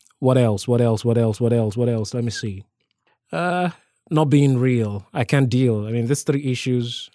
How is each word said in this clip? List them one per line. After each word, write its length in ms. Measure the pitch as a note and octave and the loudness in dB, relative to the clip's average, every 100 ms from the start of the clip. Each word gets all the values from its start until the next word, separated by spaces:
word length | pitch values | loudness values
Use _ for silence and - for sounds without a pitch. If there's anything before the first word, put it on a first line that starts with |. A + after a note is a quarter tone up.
| _ _ | _ _
what 180 | B2+ B2+ | 2 4
else? 300 | A#2 G2+ - | 2 0 0
What 120 | A#2+ | 2
else? 240 | A#2 A2 | 2 0
What 140 | A#2+ A#2 | 0 2
else? 220 | A2+ G#2 | 0 0
What 120 | A#2 | 0
else? 240 | A#2 G#2+ G#2+ | 2 0 -2
What 120 | A#2+ | -2
else? 260 | A2+ G#2 | -2 -4
Let 80 | B2 | -4
me 80 | A#2 | -6
see. 320 | - A2 F#2+ - _ _ _ _ _ _ | -6 -8 -10 -16 _ _ _ _ _ _
Uh, 380 | E3 F3 F3+ F3+ - _ _ _ | -6 -4 -2 -4 -6 _ _ _
not 160 | D#3 D#3 | 0 4
being 320 | C#3+ C#3 B2+ | 4 4 2
real. 500 | B2+ B2 G#2 G2+ - | 2 0 -2 -6 -6
I 120 | - | -4
can't 260 | A2+ C#3+ C3 | 0 2 2
deal. 360 | B2 B2+ G#2+ G#2 | 2 2 0 -2
I 20 | |
mean, 160 | A#2+ A#2 | -4 -2
these 160 | C#3+ | -2
three 220 | - C#3+ | -2 -2
issues, 680 | C#3+ B2 C3 B2 A#2+ - - | -4 -4 -2 -2 -4 -10 -16